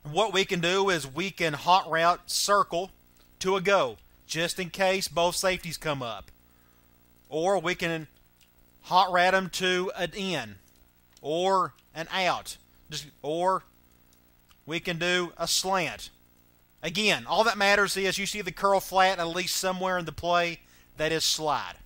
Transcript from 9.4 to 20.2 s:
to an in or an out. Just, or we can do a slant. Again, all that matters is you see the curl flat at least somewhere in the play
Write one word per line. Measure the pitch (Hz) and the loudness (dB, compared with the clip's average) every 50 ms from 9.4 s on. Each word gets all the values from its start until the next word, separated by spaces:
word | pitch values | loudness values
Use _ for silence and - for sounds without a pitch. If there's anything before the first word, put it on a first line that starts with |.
| 190 180 | 0 -2
to | - - 185 185 185 180 185 190 - - | -6 -2 0 0 0 0 -2 -4 -4 -6
an | 175 175 - | -6 -6 -6
in | 208 190 190 175 143 120 107 101 95 _ _ _ _ _ _ _ _ _ _ _ - | -6 -6 -4 -4 -4 -6 -8 -14 -20 _ _ _ _ _ _ _ _ _ _ _ -14
or | - 139 156 170 180 190 190 190 180 147 - _ _ _ _ | -6 -4 -2 0 2 4 4 4 2 0 -4 _ _ _ _
an | 147 165 - | -12 -10 -6
out. | - 190 185 175 147 113 101 - - - _ _ _ _ _ _ | -2 0 2 2 0 0 -4 -12 -16 -16 _ _ _ _ _ _
Just, | 156 143 143 147 _ _ | -12 -12 -12 -14 _ _
or | - 143 156 170 175 185 190 175 - _ _ _ _ _ _ _ _ _ _ _ _ _ _ _ _ _ _ _ _ | -6 -4 -2 0 2 2 2 0 -2 _ _ _ _ _ _ _ _ _ _ _ _ _ _ _ _ _ _ _ _
we | - 156 170 | -8 -8 -6
can | - - 175 165 | -4 -6 -6 -2
do | 170 175 180 180 175 165 - - | 0 0 0 0 0 -2 -4 -6
a | 170 | -4
slant. | 165 - - - 185 196 190 170 139 110 104 - - _ _ _ _ _ _ _ _ _ _ _ _ _ _ | -2 -2 -2 0 0 0 0 0 -2 -6 -10 -14 -18 _ _ _ _ _ _ _ _ _ _ _ _ _ _
Again, | - 165 170 185 214 208 175 135 117 120 | -10 -6 -2 0 2 2 2 0 0 -2
all | 156 175 220 | 2 2 4
that | 226 202 208 | 2 4 2
matters | 202 196 202 208 202 185 - 190 | 4 4 4 4 4 2 0 -2
is | 196 190 180 - | -2 -2 -2 -2
you | 196 | -4
see | 180 - 208 | -6 -6 -6
the | 208 180 | -8 -8
curl | 160 - - 196 196 190 | -8 -2 2 2 2 2
flat | - - 185 190 190 185 190 175 | 2 2 2 4 4 4 4 0
at | 170 170 | -2 -4
least | 165 180 180 165 - - | -2 -4 -4 -2 -4 -2
somewhere | - 190 185 185 185 185 185 180 | -2 -2 -2 -2 -2 -2 -2 -2
in | 170 | -4
the | 156 147 | -6 -10
play | - | -6